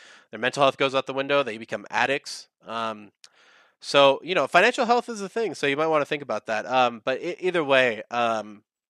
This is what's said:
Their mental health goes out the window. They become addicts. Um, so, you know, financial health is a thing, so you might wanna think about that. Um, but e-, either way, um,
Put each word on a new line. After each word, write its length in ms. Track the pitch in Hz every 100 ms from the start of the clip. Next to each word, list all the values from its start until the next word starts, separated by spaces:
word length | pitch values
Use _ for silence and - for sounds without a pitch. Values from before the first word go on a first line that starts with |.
| - - _
Their 100 | 110
mental 220 | 123 135
health 160 | 139 -
goes 160 | 139
out 120 | 131 -
the 60 |
window. 280 | 135 139 143
They 160 | 127 110
become 280 | 113 107 98
addicts. 580 | 107 131 139 - - - _ -
Um, 460 | 113 113 107 104 _ - _ _ _ _ _
so, 400 | - 143 139 135
you 100 | 151
know, 120 | 185 135
financial 400 | 175 214 247 233
health 220 | 240 233
is 120 | 220
a 60 | 196
thing, 260 | 226 220
so 120 | 143 143
you 100 | 139
might 120 | 160
wanna 180 | 156 139
think 160 | 151
about 240 | 135 107 -
that. 200 | 107 95
Um, 360 | 131 123 117
but 160 | 131 131
e-, 140 | 165 175
either 240 | 180 175
way, 380 | 143 135 127 104 -
um, 520 | 120 117 110 107 104 _ _